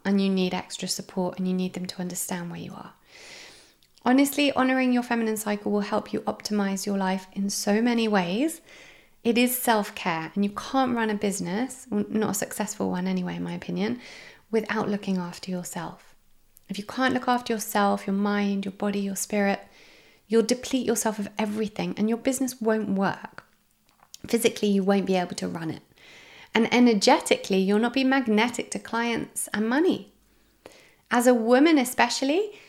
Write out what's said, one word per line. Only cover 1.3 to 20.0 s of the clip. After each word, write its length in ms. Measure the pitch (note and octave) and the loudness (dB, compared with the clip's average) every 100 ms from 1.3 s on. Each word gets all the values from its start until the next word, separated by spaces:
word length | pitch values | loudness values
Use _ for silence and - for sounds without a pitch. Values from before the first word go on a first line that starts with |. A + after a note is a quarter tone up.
| F3+ | -2
and 80 | F#3 | -2
you 60 | F#3 | -2
need 180 | F#3 | -2
them 140 | F3+ F3+ | -4 -8
to 120 | - | -8
understand 520 | F3+ F3+ - F3+ F3 | -8 -6 -6 -6 -6
where 80 | E3+ | -10
you 140 | E3+ | -12
are. 200 | - - - _ - - - - - - _ _ _ A#3+ | -14 -18 -20 _ -20 -20 -20 -20 -20 -20 _ _ _ 2
Honestly, 500 | C4 C#4 C#4+ C#4+ - | 4 4 4 2 2
honouring 380 | C4 C4 B3+ | 2 2 2
your 80 | B3 | 2
feminine 340 | A#3+ A#3 A3 G#3+ | 0 0 0 -2
cycle 360 | G#3 G#3 G#3 | -2 -4 0
will 100 | G#3 | -2
help 320 | G3+ G#3+ - | 0 -2 -2
you 60 | G#3+ | -4
optimise 640 | - G#3+ - G#3 G3 G3 - | -4 -6 -4 -2 0 -2 -2
your 140 | G3 | -2
life 260 | F#3+ F#3+ - | 0 -2 -4
in 160 | - G3 | -6 -4
so 320 | - - G#3 | -2 2 2
many 260 | A#3+ A#3 A3 | 4 2 2
ways, 540 | G#3 F3 G3+ D#4 - - - - - _ _ | 2 2 0 0 -4 -14 -20 -20 -20 _ _
it 140 | A#3 A#3 | 0 4
is 200 | B3 B3 | 2 2
self-care, 760 | - A3 G3+ - F#3 D#3+ D#3+ G3+ | 2 2 0 -4 -4 -2 -4 -2
and 80 | |
you 80 | G3+ | -2
can't 440 | G3+ - C4+ C4 A#3 | -2 -2 0 0 0
run 140 | A3 | 0
a 60 | G#3 | 0
business, 720 | G3+ F#3+ F3 G3 C4 - - | -2 -2 -4 -2 -4 -8 -4
well, 160 | G#3 G#3 | -4 -2
not 220 | G#3 G#3+ | 0 0
a 20 | |
successful 580 | F#3+ - - G3+ - F#3+ | -2 -4 -4 -6 -2 -2
one 160 | F3+ F#3 | -2 -2
anyway, 300 | F#3 F3+ E3+ | -2 -2 -4
in 60 | |
my 100 | F3 | -6
opinion, 480 | F3 - F3 G#3 B3 - - - - _ | -6 -6 -4 -2 -4 -10 -20 -20 -20 _
without 380 | A3 G#3+ G#3+ G3+ | -4 -2 -4 -2
looking 280 | G3+ G3+ F#3 | -4 -2 -4
after 320 | F3 E3+ - | -4 -10 -8
yourself. 640 | F3+ F3 F3+ E3 F3+ - - _ _ _ _ _ | -8 -6 -8 -10 -12 -20 -20 _ _ _ _ _
If 100 | G3+ | -10
you 60 | |
can't 300 | G3+ - C4 | -8 -2 0
look 140 | B3+ B3+ | 0 0
after 260 | B3 B3 | -2 0
yourself, 520 | A3 - G#3 G3+ G3+ - | -4 -2 2 2 2 0
your 100 | G3 | 0
mind, 500 | G3+ G3+ G3+ G3 G3 | 0 0 0 -2 -4
your 80 | |
body, 260 | F#3+ G#3 G3+ | -4 -4 -2
your 160 | G3 F#3+ | -4 -6
spirit, 460 | - G#3 G3 G3 - - - - | -2 0 2 0 -6 -20 -20 -20